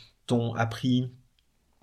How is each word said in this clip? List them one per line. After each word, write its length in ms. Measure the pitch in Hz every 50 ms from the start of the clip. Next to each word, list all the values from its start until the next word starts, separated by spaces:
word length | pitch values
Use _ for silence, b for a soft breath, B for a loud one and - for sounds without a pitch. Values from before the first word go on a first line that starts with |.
| B B B _ _
t'ont 280 | - 127 120 117 117 -
appris, 560 | - 117 113 - - - 127 123 127 127 123 - - _ _ _ _ _ _ _ _ _ _ _ _